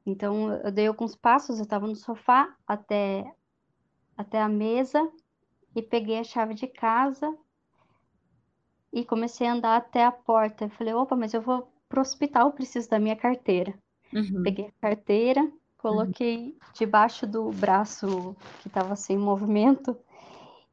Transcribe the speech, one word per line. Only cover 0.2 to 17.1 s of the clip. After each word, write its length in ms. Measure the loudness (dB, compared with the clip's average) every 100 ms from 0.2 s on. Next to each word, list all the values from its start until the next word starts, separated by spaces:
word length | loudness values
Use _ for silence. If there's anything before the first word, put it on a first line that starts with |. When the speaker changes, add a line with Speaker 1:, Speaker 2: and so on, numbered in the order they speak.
| -4 -2 -2
Speaker 1:
eu 220 | -4 -2
dei 140 | 0 0
alguns 280 | 0 -6
passos, 460 | 0 4 4 2 -6
eu 60 | -4
tava 200 | -4 -4
no 80 |
sofá 640 | -8 -10 -4 4 4 2 -4 -8
até, 640 | -8 -2 -2 -2 -4 -8 -16 _ _ _ _ _ _ _ -14
até 240 | -6 -2
a 80 | 0
mesa 640 | 0 0 0 0 0 0 -4 _ _ _ _ _ -10
e 60 |
peguei 360 | -2 -2 -2 -4
a 60 |
chave 300 | -4 -4 -4
de 120 | -4 -10
casa 680 | -2 0 2 2 0 -6 -6 _ _ _ _ _ _ _ _ _ _ _ _ _ _ _
e 120 | -6
comecei 420 | -2 -2 -2 -2 -2
a 60 |
andar 240 | 0 2 2
até 280 | 2 2
a 60 | 2
porta. 540 | 2 2 2 2 -2
Eu 60 | -10
falei, 240 | -6 -4
"Opa, 200 | -2 0
mas 200 | -2 -2
eu 80 | -4
vou 280 | -2 -4 -6 _ _
pro 120 | -2
hospital, 520 | -2 -2 0 4 4
preciso 360 | 2 -6 -6 -2
da 80 | 0
minha 160 | 0 0
carteira." 640 | -2 -2 0 0 -2 -8 _ _ _
Speaker 2:
Uhum. 300 | -4 -2 -2
Speaker 1:
Peguei 240 | -2 -4 -8
a 140 | -6
carteira, 640 | -4 -2 0 2 4 2
Speaker 2:
Uhum. 100 | 0 -2 _ _
Speaker 1:
coloquei 800 | -2 0 -2 -2 -2 -2 -8 -16 -16
debaixo 540 | -4 2 4 4